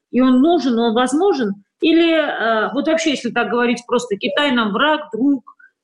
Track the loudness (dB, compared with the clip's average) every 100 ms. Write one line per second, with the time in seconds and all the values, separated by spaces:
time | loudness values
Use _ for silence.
0 | _ 0 4 4 4 2 0 0 0 0
1 | 0 2 2 0 -2 -6 _ _ 2 4
2 | 4 2 -2 -2 -2 -2 -2 -2 -2 0
3 | -2 -4 -4 -4 -2 -2 -2 -2 -2 -4
4 | -2 -6 -4 -2 0 0 0 0 0 0
5 | -4 -2 0 0 -6 _ -20 _